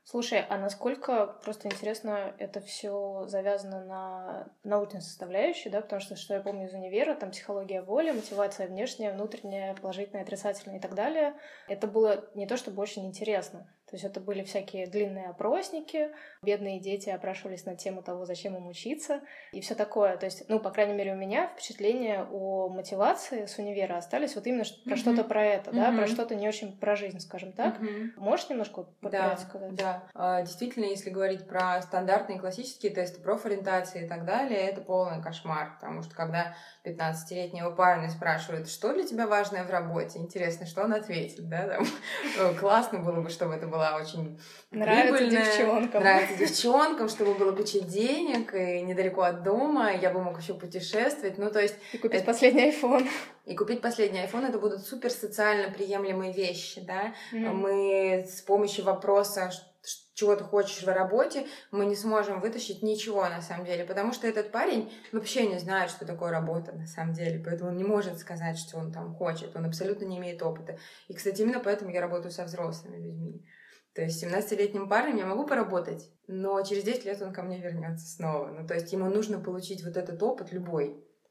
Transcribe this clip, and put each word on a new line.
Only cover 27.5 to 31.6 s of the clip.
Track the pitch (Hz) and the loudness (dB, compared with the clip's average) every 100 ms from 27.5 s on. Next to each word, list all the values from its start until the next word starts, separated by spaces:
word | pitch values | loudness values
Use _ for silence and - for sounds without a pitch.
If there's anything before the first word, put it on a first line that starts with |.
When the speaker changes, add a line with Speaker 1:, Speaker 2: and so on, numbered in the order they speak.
Speaker 1:
так. | 190 208 220 | 0 0 0
Speaker 2:
Мгм. | 214 208 226 - | -4 -4 -6 -4
Speaker 1:
Можешь | 202 339 - | 0 0 0
немножко | 254 202 - | -4 -4 -8
вот | 180 _ | -12 _
про | 202 | -4
Speaker 2:
Да, | 196 190 | 0 0
Speaker 1:
это | 180 | 0
сказать? | - 196 190 | -6 -10 -8
Speaker 2:
да. | 185 190 180 - | -4 -2 -4 -8
А, | - 180 180 | -2 2 2
действительно, | 175 - 247 233 202 | 0 -4 -6 -2 -2
если | 196 190 | -2 -4
говорить | 190 190 190 - | 0 0 0 -4
про | 180 | 0